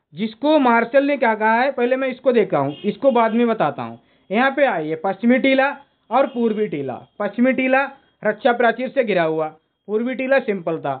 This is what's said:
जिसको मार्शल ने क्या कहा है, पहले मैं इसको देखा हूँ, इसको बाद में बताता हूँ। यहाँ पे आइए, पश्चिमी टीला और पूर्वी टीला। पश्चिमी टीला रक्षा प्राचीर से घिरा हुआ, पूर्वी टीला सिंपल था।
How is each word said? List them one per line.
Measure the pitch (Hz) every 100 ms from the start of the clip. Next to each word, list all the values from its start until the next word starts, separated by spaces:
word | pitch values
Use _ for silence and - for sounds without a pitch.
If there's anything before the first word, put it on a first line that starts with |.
| _
जिसको | 147 214 - 294 311
मार्शल | 254 233 233 277
ने | 277 285
क्या | 233 214
कहा | 214
है, | 226 269
पहले | 262 247 262
मैं | 269
इसको | 254 277
देखा | 233 202 151
हूँ, | 139 147 208
इसको | 202 269
बाद | 240 226
में | 226 240
बताता | 220 151 135
हूँ। | 117 120 _ _ -
यहाँ | 196 269
पे | 269 269
आइए, | 185 156 160
पश्चिमी | 196 185 233 254
टीला | 269 269 269 269 - _ -
और | 233 285
पूर्वी | 240 233 214 208
टीला। | 160 135 113 - -
पश्चिमी | 208 202 254
टीला | 254 262 262 269 - _ _
रक्षा | 208 208 262
प्राचीर | 240 240 226 254
से | 277
घिरा | 233 180
हुआ, | 160 160 156 156 _ _ -
पूर्वी | 214 240 254
टीला | 262 269
सिंपल | 247 196 170 160
था। | 143 131